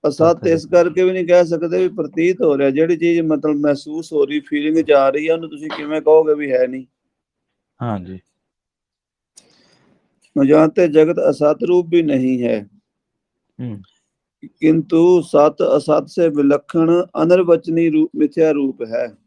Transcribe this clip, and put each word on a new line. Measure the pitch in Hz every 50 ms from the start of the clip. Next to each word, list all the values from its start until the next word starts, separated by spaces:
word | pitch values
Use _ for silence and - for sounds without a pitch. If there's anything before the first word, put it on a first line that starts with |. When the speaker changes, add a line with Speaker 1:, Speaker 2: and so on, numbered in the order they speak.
| - 151
Speaker 1:
ਅਸਤ | 143 - 160 165 175 165
Speaker 2:
ਸਤਿ | - 175
ਹੈ | 165
Speaker 1:
ਇਸ | 160 160
Speaker 2:
ਜੀ। | -
Speaker 1:
ਕਰਕੇ | 180 175 170 175 160 180 185
ਵੀ | 185
ਨਹੀਂ | 190 185 180 165
ਕਹਿ | 180 180 180
ਸਕਦੇ | 160 170 160 165 170 170 185 185 185
ਵੀ | 202
ਪ੍ਰਤੀਤ | 220 156 143 - 160 165 180 185 180
ਹੋ | - 160 143 139
ਰਿਹਾ। | 139 139
ਜਿਹੜੀ | 135 143 160 165 180 156
ਚੀਜ਼ | 160 170 170 170
ਮਤਲਬ | 165 156 156 143 147 151 151
ਮਹਿਸੂਸ | 143 147 147 143 139 - 151 151 160 165 - 165
ਹੋ | 151 143
ਰਹੀ, | 139 147 151
ਫੀਲਿੰਗ | 143 - 151 147 147 156 156 165 156
'ਚ | -
ਆ | 147 139 135 135
ਰਹੀ | 135 151 151 160
ਹੈ, | 160
ਉਹਨੂੰ | 165 165 160
ਤੁਸੀਂ | 151 143 151 160 - -
ਕਿਵੇਂ | 151 147 151 156
ਕਹੋਗੇ | 139 147 156 160 160 151 151
ਵੀ | 147 151 139
ਹੈ | 127 127 127 127
ਨਹੀਂ? | 127 131 131 _ _ _ _ _ _ _ _ _ _ _ _ _ _ _ _ _ _ _
Speaker 2:
ਹਾਂਜੀ। | 123 120 107 98 90 87 95 92 _ _ _ _ _ _ _ _ _ _ _ _ _ _ _ _ _ _ _ _ _ _ _ - _ _ _ _ _ _ _ _ _ _ _ _ _ _ _ _ _ _ _ 147 139 135
Speaker 1:
ਜਾਂ | 147 156 160 160
ਤੇ | 151 - 180 165
ਜਗਤ | 147 156 156 156 175 165 - -
ਅਸਤ | 143 - 151 151 151 - -
ਰੂਪ | 170 180 180 175 165
ਵੀ | 165 175
ਨਹੀਂ | 165 151 139 135 127 127 127 123 123
ਹੈ। | 117 117 107 101 98 _ _ _ _ _ _ _ _ _ _ _ _ _ _ _ _ _ -
Speaker 2:
ਹੂੰ। | 123 123 107 101 98 _ _ _ _ _ _ _ _ _ _ _ -
Speaker 1:
ਕਿੰਤੂ | - _ _ - 151 160 165 143 - 165 160 165 180 180 175
ਸਤ | 156 - - 147 147 156 151 _ - - - 143
ਅਸਤ | - - 151 156 143 143
ਸੇ | - - 175 165
ਵਿਲੱਖਣ | 147 143 143 139 135 - _ _ - 170 165 165 170 175 180 - _ - 160
ਅਨਰਵਚਨੀ | 170 180 185 185 170 170 165 165 170 160 165 170 165
ਰੂਪ, | 151 156 156 160 -
ਮਿਥਿਆ | 151 151 147 151 165 160 156
ਰੂਪ | 151 143 139 135 131 _ 120
ਹੈ। | 110 113 120 123 117 104 _ _